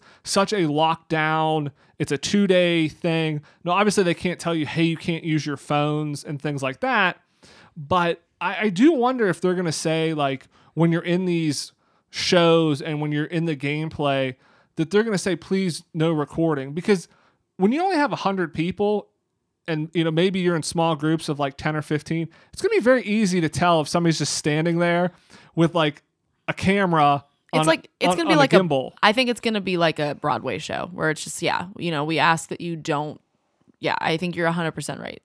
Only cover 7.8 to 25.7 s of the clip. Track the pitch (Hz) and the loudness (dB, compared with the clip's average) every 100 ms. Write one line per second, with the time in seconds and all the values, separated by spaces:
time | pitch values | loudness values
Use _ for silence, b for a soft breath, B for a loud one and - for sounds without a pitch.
7.8 | 143 180 170 - _ _ 180 185 214 175 | -2 0 0 -2 _ _ -6 -2 -2 4
8.8 | 285 294 240 262 208 160 185 180 175 147 | 4 4 2 2 0 0 0 0 -2 -2
9.8 | 165 160 160 156 139 135 - b b 151 | -2 0 0 0 -2 -2 -10 b b 0
10.8 | 165 165 170 175 185 170 156 135 - _ | 2 2 0 -2 0 0 0 -2 -8 _
11.8 | _ _ _ - - 180 165 165 160 139 | _ _ _ -6 2 4 6 6 4 0
12.8 | 160 151 151 147 156 170 165 143 143 151 | -4 -6 -4 -2 -2 -2 -2 -2 -4 -4
13.8 | 160 - 147 135 131 127 b b b - | -4 -2 0 0 -2 -6 b b b -6
14.8 | 156 202 226 190 196 170 - 190 185 147 | 0 2 2 0 -2 -4 -2 -2 -2 -4
15.8 | - 165 160 151 139 - 165 147 135 151 | -8 -2 0 0 -2 -2 0 0 -4 -4
16.8 | 196 196 - b b b _ - 190 285 | 0 0 -2 b b b _ 0 0 2
17.8 | 381 339 285 160 190 196 165 151 170 180 | 0 2 0 -2 -2 -2 -4 -2 -4 -2
18.8 | 208 208 - _ _ _ _ _ - 156 | -2 -2 -6 _ _ _ _ _ -6 -6
19.8 | 160 175 165 160 185 190 175 170 - 175 | -4 -2 0 2 2 2 0 0 -2 -2
20.8 | 165 151 156 160 - 143 139 - 160 156 | 0 0 0 0 -2 -4 -4 -4 -4 -4
21.8 | - 151 - 165 160 b b - 392 440 | -2 -4 -2 -4 -4 b b -4 0 2
22.8 | 226 262 208 214 202 180 156 - 175 170 | 4 4 2 2 2 2 0 2 2 4
23.8 | 143 175 170 151 147 - 156 151 170 170 | 2 2 2 2 -2 -2 0 0 0 0
24.8 | 175 175 175 B B B B - 165 | 2 2 0 B B B B 0 2